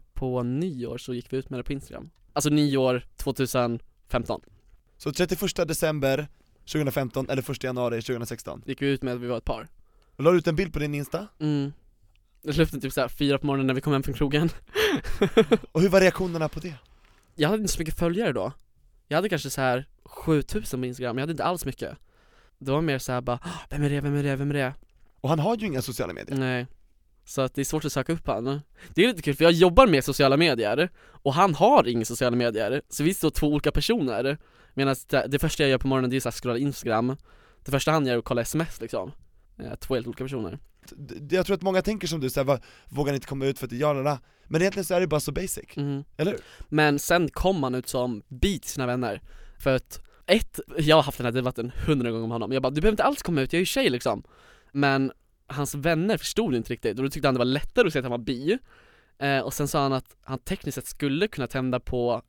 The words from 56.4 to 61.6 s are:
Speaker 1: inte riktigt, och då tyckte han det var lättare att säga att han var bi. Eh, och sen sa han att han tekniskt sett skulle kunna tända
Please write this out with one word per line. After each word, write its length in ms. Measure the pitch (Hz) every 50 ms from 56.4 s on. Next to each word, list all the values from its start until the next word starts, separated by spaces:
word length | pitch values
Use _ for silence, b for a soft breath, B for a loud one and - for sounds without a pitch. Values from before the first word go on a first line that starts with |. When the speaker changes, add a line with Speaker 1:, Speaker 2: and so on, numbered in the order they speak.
| 233 185 127
Speaker 1:
inte 180 | 117 110 - 123
riktigt, 260 | - - 113 101 123
och 60 | 131
då 60 | 135
tyckte 180 | - 156 139 139
han 60 | 127
det 40 | 123
var 60 | 120
lättare 420 | 127 131 143 - - - 247 240
att 60 | - 151
säga 80 | 139
att 40 | 123
han 60 | 123
var 80 | 120 120
bi. 400 | 110 - 131 120 139 160 226 262 b b b b b b b b b b b b
Eh, 200 | 139 139 139 135
och 160 | - 135 -
sen 140 | - 147 139
sa 140 | - 151 139
han 100 | 135 135
att 240 | 127 - - - _ _
han 160 | - 131 127
tekniskt 360 | - - 190 - - 147 -
sett 120 | 131 -
skulle 420 | - - - 143 143 135 165 202 214
kunna 180 | - - 127
tända 340 | - - 135